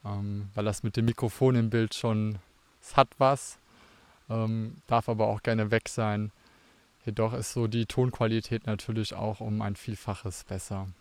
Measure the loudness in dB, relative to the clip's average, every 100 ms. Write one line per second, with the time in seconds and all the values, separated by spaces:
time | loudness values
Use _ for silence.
0 | -6 -6 -4 -6 -6 -4 -2 -2 -2 0
1 | 0 2 -2 2 4 6 4 2 0 0
2 | 0 0 0 -4 _ _ _ _ 2 4
3 | 4 4 4 4 -4 -16 _ _ -20 -20
4 | -20 _ -6 -2 -2 -2 -4 -10 0 0
5 | 2 0 0 0 0 0 2 0 0 -2
6 | 0 0 -4 _ _ _ _ _ _ _
7 | -6 0 0 0 -4 0 0 0 0 2
8 | 0 2 2 2 0 -4 -2 -4 -2 -4
9 | -4 -4 -4 -4 -4 -2 -2 -4 -8 -8
10 | -6 -6 -8 -10 -8 -10 -6 -8 -8 -12